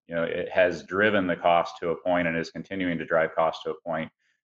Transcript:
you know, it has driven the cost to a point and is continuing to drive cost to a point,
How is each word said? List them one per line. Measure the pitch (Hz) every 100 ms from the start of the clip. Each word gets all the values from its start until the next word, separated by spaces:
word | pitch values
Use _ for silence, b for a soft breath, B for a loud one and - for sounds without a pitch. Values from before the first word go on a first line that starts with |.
| -
you | 85
know, |
it | 80 82 87
has | 92 90 80
driven | - 95 107 104 90
the | 85
cost | 87 85 82 -
to | 87
a | 78
point | 90 87 85
and | 82
is | 80
continuing | 82 82 95 90 80
to | 78
drive | 82 80
cost | - 80 -
to | 80
a | 78 85
point, | 80 80 _ _ _ _